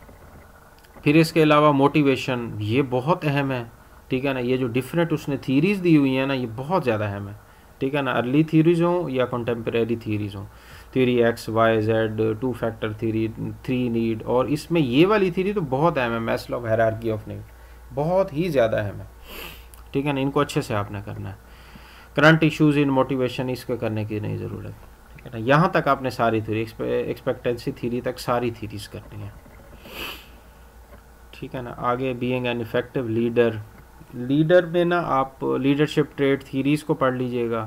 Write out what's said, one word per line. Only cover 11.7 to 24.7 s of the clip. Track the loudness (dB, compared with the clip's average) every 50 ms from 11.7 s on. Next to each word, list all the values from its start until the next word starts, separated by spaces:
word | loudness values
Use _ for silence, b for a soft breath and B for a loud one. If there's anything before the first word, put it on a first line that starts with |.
| 4 4
Z, | 2 2 2 2 0 0 0 -2 -2 -2 -2 -2
two | -4 -4 -4
factor | -4 -4 -6 -4 -4 -6 -6 -6
theory, | -4 -4 -2 -2 -2 -2 -4 -4 -6 -8 -8 -10 -8 -6
three | -4 -2 -2 -2 -2
need, | 0 0 0 -2 -2 -4 -4
और | 0 0 0 2 0
इसमें | -2 -4 -2 -2 0 0
ये | 2 2 4 4 4
वाली | 4 4 2 2 0
theory | 0 -2 -2 -2 -2
तो | -2 -2 -2
बहुत | 0 0 2 2 2 0
अहम | 0 0
है, | -2 -2 -2 -2
Maslow | -2 -4 -4 -6 -6 -6
hierarchy | -2 0 2 2 2 2 0 -2 -4 -4 -4
of | -4 -6
need, | -10 -12 -12 -14 -16 b b b b b b b -10 -6
बहुत | -4 -2 0 2 0 0 0 -2
ही | -2 -2 0
ज़्यादा | 2 2 2 2 2 0
अहम | -2 -4 -6 -10
है, | -14 -16 -18 B B B B B B B B B B B B -20 -14 -6 -4
ठीक | -2 -2
है | 0 0
ना, | 0
इनको | 0 0 0 0
अच्छे | 0 0 0 -4
से | -4 -2 -2
आपने | -4 -4 -4 -8 -10
करना | -10 -10 -10 -10 -10 -12
है। | -12 -14 B B B B B B B B B B B B B B 0
Current | 4 6 8 8 6 4
issues | 2 2 4 4 4 4 4
in | 2 4 4 2
motivation, | 2 2 0 0 -2 -2 -2 -4 -4 -4
इसको | -6 -6 -6 -6 -6 -4
करने | -4 -4 -2 -4 -4
की | -4 -4 -6
नहीं | -4 -4 -6 -6
ज़रूरत, | -6 -8 -8 -10 -10 -12